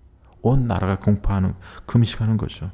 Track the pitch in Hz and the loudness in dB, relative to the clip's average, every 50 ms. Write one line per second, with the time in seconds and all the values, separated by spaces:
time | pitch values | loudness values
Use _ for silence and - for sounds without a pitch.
0 | - - _ _ _ - - - - 113 135 139 127 117 95 92 92 95 95 92 | -20 -20 _ _ _ -20 -14 -2 0 2 2 2 2 2 0 0 0 -2 -2 0
1 | - 107 104 101 - 101 101 98 95 92 - - - - - - - - - 120 | 0 0 0 2 0 0 0 2 0 -2 -2 -6 -14 -20 -20 -20 -10 0 2 2
2 | 117 - - - 113 110 110 104 - - - - - 98 | 2 2 0 -2 -2 0 0 -2 -2 -6 -10 -10 -12 -12